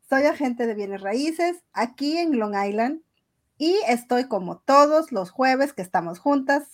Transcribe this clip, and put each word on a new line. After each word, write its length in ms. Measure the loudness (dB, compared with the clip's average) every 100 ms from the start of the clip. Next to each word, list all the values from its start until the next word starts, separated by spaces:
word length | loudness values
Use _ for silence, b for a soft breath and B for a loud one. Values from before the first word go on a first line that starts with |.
| _
soy 140 | 2
agente 440 | 2 0 -4 -2 -4
de 60 |
bienes 280 | -4 -8 -6
raíces 640 | -4 -2 -2 0 -2 -2 _
aquí 460 | -6 -6 -4 -4 -2
en 200 | 0 0
Long 160 | -2 -2
Island 400 | -2 -2 -2 -4 _ _ _ _ _ _
y 200 | 0 0 0
estoy 400 | -2 0 -2 -2
como 300 | -4 -6 -8
todos 540 | 4 6 6 4 0
los 160 | -6 -6
jueves 400 | 0 2 2 0
que 80 | -4
estamos 380 | -4 -4 -4 -4
juntas 440 | 0 0 2 -2 -2